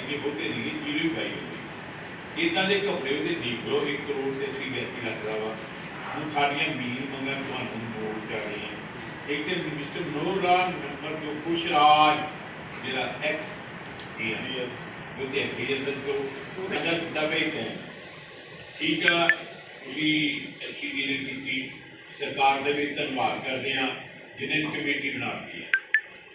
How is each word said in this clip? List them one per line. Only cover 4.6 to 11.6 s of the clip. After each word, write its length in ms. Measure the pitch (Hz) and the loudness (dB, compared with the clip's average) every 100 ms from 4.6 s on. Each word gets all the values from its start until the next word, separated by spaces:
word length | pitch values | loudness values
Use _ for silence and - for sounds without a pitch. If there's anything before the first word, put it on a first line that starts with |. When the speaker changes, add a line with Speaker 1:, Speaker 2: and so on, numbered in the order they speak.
| 131 | -4
Speaker 1:
ਬਿਆਸੀ 360 | - - - 113 | -4 -4 -4 -4
ਲੱਖ 180 | - | -4
ਦਾ 80 | - | -4
ਵਾ। 240 | 107 110 - - - - - - | -2 -2 -4 -8 -10 -10 -8 -6
ਹੁਣ 160 | 143 156 | -4 -2
ਸਾਡੀਆਂ 340 | - 143 147 151 | 2 4 4 0
ਮੇਨ 380 | 123 123 127 139 | 0 -2 -2 -4
ਮੰਗਾਂ 240 | 131 135 | -4 -2
ਤੁਹਾਨੂੰ 560 | - 123 120 113 110 113 107 | -2 -2 -4 -4 -4 -6 -4
ਨੋਟ 340 | 107 107 107 | -4 -4 -4
ਚ 40 | |
ਆ 40 | 110 | -4
ਗਈਆਂ। 380 | 104 104 - - - - - - 143 | -4 -4 -6 -8 -8 -10 -10 -8 -2
ਇੱਕ 200 | 147 170 | -2 0
ਤੇ 60 | 170 | 0
ਮਿਸਟਰ 440 | 156 151 147 175 | -2 -4 -4 -4
ਮਨੋਹਰ 420 | 151 147 170 190 | -2 0 2 4
ਲਾਲ 280 | 180 180 180 | 6 8 6
ਨੰਬਰ 440 | 151 - 135 151 | 0 -4 -6 -4
ਦੋ 260 | 151 151 151 | -4 -4 -4
ਖੁਸ਼ਰਾਜ, 720 | 165 170 | 0 0